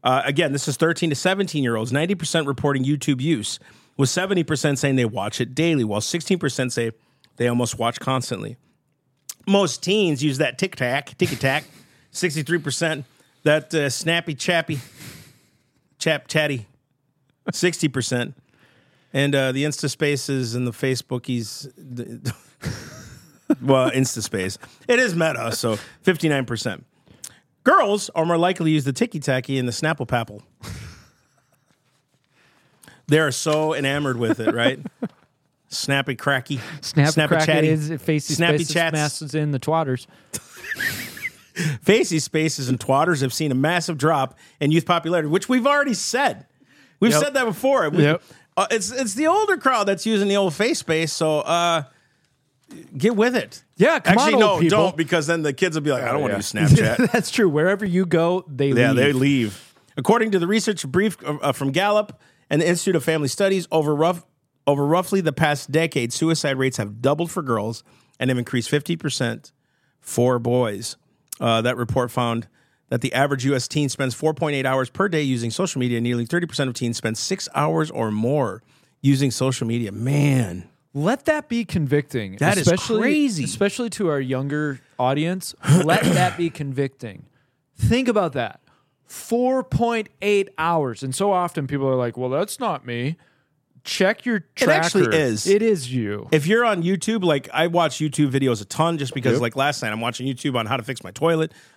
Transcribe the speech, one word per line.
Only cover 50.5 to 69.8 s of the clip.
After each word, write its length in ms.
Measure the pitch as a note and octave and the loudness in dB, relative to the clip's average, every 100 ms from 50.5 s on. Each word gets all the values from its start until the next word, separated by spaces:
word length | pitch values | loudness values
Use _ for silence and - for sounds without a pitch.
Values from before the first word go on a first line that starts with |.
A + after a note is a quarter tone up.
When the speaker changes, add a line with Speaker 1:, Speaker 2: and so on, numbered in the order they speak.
Speaker 1:
face 260 | C#3+ A3 - | 0 0 0
space, 340 | - D#3+ D#3+ | -2 0 0
so, 260 | - D#3+ D3+ | 0 0 0
uh, 440 | - E3+ F3 E3 C3+ _ _ _ _ _ _ _ _ - - C#3+ | 0 0 2 0 -4 _ _ _ _ _ _ _ _ -20 -14 0
get 180 | F#3+ G#3+ | 0 4
with 200 | A#3 B3 | 2 0
it. 280 | - - _ - | -4 -14 _ 2
Speaker 2:
Yeah, 220 | A#3 D#4+ | 4 4
come 140 | - G#3 | 4 4
Speaker 1:
Actually, 160 | D4+ C4 | 6 6
Speaker 2:
on, 40 | |
Speaker 1:
no, 100 | G#3+ | 4
Speaker 2:
old 100 | F3+ | 6
people. 160 | E3+ G#3+ | 4 6
Speaker 1:
don't, 200 | - D3+ | 4 2
because 300 | E3 E3+ D3 | 0 0 2
then 160 | E3 | 0
the 100 | D#3 | 0
kids 220 | C3 F#3 D#3+ | 0 0 0
will 80 | |
be 80 | D3 | 0
like, 120 | B2+ | 0
"I 40 | A#2+ | 0
don't 100 | C3+ | -2
Speaker 2:
Oh, 20 | |
Speaker 1:
wanna 120 | C3 | 0
Speaker 2:
yeah. 40 | G2+ | -2
Speaker 1:
use 140 | G2+ | -4
Snapchat." 580 | G#2+ G#2 C#3 A2 A#2+ B3 | 0 6 6 6 2 2
Speaker 2:
<laughs> 0 | |
That's 180 | - - | 2 0
true. 180 | - G3 | 2 2
Wherever 360 | D3 E3+ G3 G3+ | 4 2 0 0
you 200 | F3 F#3 | 0 2
go, 380 | E3 E3+ F3+ E3 | 2 2 0 -4
they 220 | C3 C#3 | -2 2
Speaker 1:
Yeah, 160 | B2 C3+ | 4 4
Speaker 2:
leave. 40 | C3 | 4
Speaker 1:
they 180 | C#3 | 2
leave. 600 | C3 C#3 C#3 A2 F#2+ - _ _ - | 2 2 2 0 -4 -20 _ _ -2
According 340 | C3+ A3+ A3 | 2 2 2
to 80 | G3 | 0
the 80 | E3+ | 0
research 380 | A3 G#3+ F#3+ C#3 | 0 0 -4 -2
brief, 300 | D3+ G#3 - - | 0 0 -2 -8
uh, 260 | D3 C#3 | -2 -2
from 200 | - C3+ | 0 -2
Gallup 480 | C#3 G3+ G#3 G#3 - _ _ _ | 0 2 2 0 -10 _ _ _
and 120 | D3+ | 0
the 60 | E3+ | 2
Institute 280 | F3 - E3 | 2 2 0
of 80 | |
Family 240 | C3+ D#3+ C#3 | 0 0 -2
Studies, 400 | - G3 F#3+ D#3+ | 0 0 0 0
over 220 | E3 D3 D3 | 0 2 2
rough-, 300 | E3 F3 _ _ _ _ - | 2 0 _ _ _ _ 0
over 180 | C#3+ C#3+ | 2 4
roughly 360 | E3+ F3+ G3 | 2 2 0
the 120 | D#3+ | 0
past 380 | C#3 D3+ D3 - | 2 2 0 0
decade, 400 | D3 E3 C#3 A#2 | 0 0 -2 -4
suicide 460 | - D#3+ D#3+ D3 C3 | -2 0 0 -2 0
rates 200 | C3 B2 | -2 -2
have 240 | G#2 G#2+ | -8 -2
doubled 300 | C3 D3+ E3+ | 0 0 -2
for 100 | F#3+ | -6
girls 400 | C#3 A2+ G#2 A2+ _ _ _ _ | -2 -2 -2 -8 _ _ _ _
and 100 | B2+ | 0
have 80 | B2 | 0
increased 320 | A#2 B2+ - | 0 -4 0
fifty 260 | D3 - E3+ | -2 -2 -4
percent 540 | C#3+ - A#2 A2+ - _ _ _ | -4 -4 -4 -4 -14 _ _ _